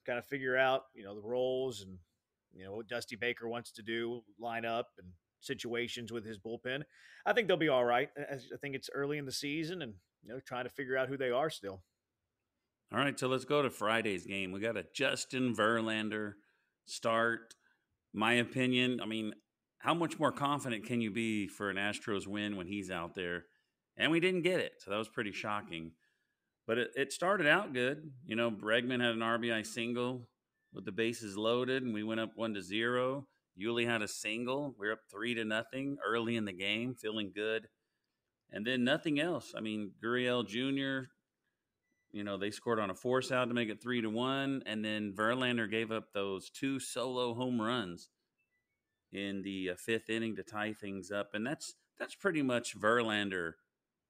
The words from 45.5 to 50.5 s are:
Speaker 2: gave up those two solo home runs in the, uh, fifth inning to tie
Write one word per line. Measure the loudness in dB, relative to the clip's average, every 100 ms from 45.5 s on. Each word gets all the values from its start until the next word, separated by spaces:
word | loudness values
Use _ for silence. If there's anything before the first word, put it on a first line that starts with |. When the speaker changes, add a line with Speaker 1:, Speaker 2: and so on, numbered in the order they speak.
| 2 2
Speaker 2:
gave | 0 0
up | -2 -2 -2
those | -2 -2 -6
two | -4 -2 -2
solo | -4 -4 -2 0 0 0
home | 0 2
runs | 2 2 -2 -6 -14 _ _ _ _ _ _ _ _ _ _
in | -6 -4 -4
the, | -4 -4 -4
uh, | -4
fifth | -2 -2 0
inning | -2 -2 -4
to |
tie | -8